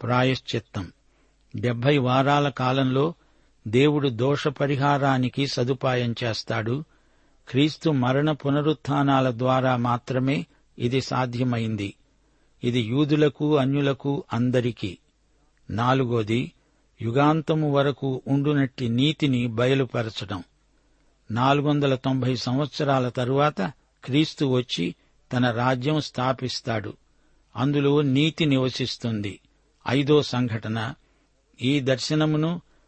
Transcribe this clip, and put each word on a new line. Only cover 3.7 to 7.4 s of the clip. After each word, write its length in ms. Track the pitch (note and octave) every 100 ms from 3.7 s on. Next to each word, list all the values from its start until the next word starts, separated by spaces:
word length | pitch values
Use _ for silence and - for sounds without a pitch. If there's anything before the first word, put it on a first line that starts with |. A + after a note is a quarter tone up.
| B2 D3 D3 C3+
దోష 380 | A2+ C3 C#3+ D3+
పరిహారానికి 1000 | C3 C#3+ C#3 C#3+ C#3+ C#3 C3 B2 - C#3
సదుపాయం 680 | - B2 B2+ C3+ B2+ A#2+ A2+
చేస్తాడు. 600 | A#2+ G#2+ - A2+ A2 C3+ - _ _ _ _ _